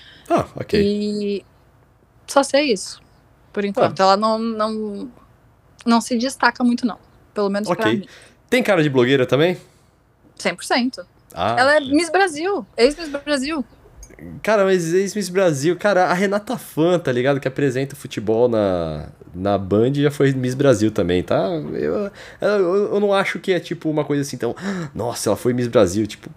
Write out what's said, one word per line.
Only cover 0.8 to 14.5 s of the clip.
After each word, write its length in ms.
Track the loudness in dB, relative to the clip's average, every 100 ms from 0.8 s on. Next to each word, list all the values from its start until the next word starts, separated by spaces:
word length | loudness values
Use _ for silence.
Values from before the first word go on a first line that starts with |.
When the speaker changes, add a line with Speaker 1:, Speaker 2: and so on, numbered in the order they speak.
Speaker 2:
E 600 | 2 0 -4 -4 -4 -6 -8 _ _ _ _ _ _ _ -2
só 160 | 0
sei 300 | 2 2 2
isso, 280 | 0 -4 -16 _ _ _ _ _
por 100 | -6
enquanto. 380 | -4 0 0 2
Speaker 1:
Ah. 20 |
Speaker 2:
Ela 140 | 4 4
não, 200 | 2 0
não, 720 | -2 -2 -4 -4 -8 -8 -12 -16 _ _ _ _ _ -8 0
não 160 | 0
se 160 | 2 -4
destaca 440 | -4 0 -2 2
muito, 240 | 0 0 -2
não. 140 | -6 _ _ _
Pelo 160 | -4 -2
menos 200 | -2 -2
pra 80 | -2 0
Speaker 1:
Ok. 120 | -2
Speaker 2:
mim. 80 | -4 -16 -20 _ -2
Speaker 1:
Tem 120 | 0
cara 220 | 2 2
de 60 | 4
blogueira 360 | 4 4 4 4
também? 320 | 4 2 0 -8 _ _ _ _ _ _ -8
Speaker 2:
Cem 180 | -6
por 120 | -4 -2
cento. 400 | 0 -2 -6 -14 _ _
Speaker 1:
Ah, 220 | -4 0 2
Speaker 2:
Ela 180 | 2 2
é 20 |
Speaker 1:
ok. 120 | 2
Speaker 2:
Miss 160 | 0 2
Brasil, 560 | 2 0 -2 -4 -4 -6 0
ex-Miss 320 | 0 0 -8
Brasil. 560 | -8 -4 -4 -2 -6 -8 -14 -20 -20 -20 -20 -18 -8
Speaker 1:
Cara, 200 | 0